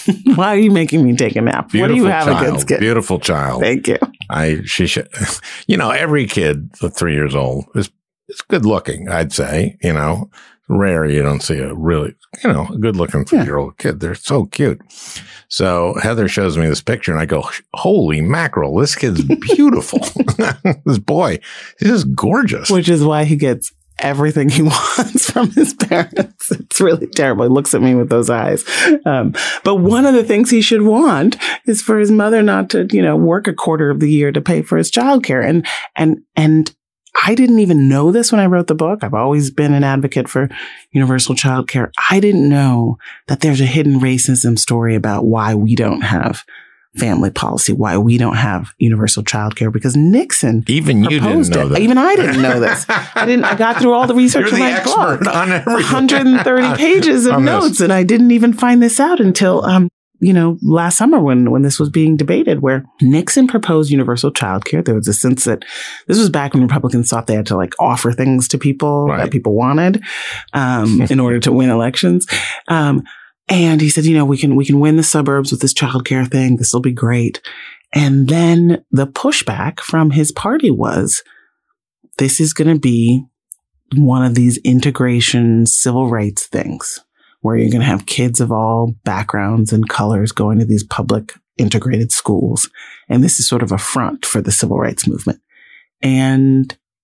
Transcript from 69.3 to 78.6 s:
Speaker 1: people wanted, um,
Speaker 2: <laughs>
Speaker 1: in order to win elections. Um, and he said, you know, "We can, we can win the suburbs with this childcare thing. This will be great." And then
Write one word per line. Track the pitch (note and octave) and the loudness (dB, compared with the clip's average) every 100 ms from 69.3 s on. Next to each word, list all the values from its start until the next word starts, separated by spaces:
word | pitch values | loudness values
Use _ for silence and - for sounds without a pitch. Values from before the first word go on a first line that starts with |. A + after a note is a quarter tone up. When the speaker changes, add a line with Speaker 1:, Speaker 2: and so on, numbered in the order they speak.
Speaker 1:
people | C#3+ A#2 G#2 | -2 0 0
wanted, | B2 D3 F3+ G#3 - - - - - | 2 2 2 0 -4 -12 -12 -12 -8
um, | C#3+ C3 B2 A2 A2 | -4 -2 0 2 2
Speaker 2:
<laughs> | A#2+ | 2
Speaker 1:
in | C3+ | 2
order | B2 A#2+ | 0 0
to | B2+ | 2
win | B2 B2+ | 2 2
elections. | A2+ A#2 - F3+ F3+ - - - - - | 2 0 0 0 0 0 -6 -8 -10 -4
Um, | E3 D3 C3+ - - - _ - | -2 0 0 -4 -14 -20 _ -2
and | F#3 E3 D#3 | 0 2 2
he | D3+ | 2
said, | D#3+ | 2
you | D#3+ D#3 | 2 4
know, | |
"We | C#3+ C3+ | 2 2
can, | D3 | 2
we | C3+ | 2
can | C#3 C#3 | 2 2
win | D3+ D#3+ | 4 2
the | |
suburbs | D#3 D#3 C#3+ C#3 C#3 | 2 0 0 0 -2
with | C3 | -2
this | C3+ | -2
childcare | - B2+ C3 B2+ C3 B2+ | -2 -2 -2 -2 -2 0
thing. | C3+ C3 A#2+ | 0 2 0
This | A#2+ | 0
will | A#2+ | -2
be | B2+ | -2
great." | A#2+ A#2 A#2+ A#2 - - - - - _ | -2 0 0 -2 -4 -12 -20 -20 -20 _
And | D3+ C#3+ C#3 C3 | 0 2 2 2
then | E3 E3+ E3+ | 2 4 4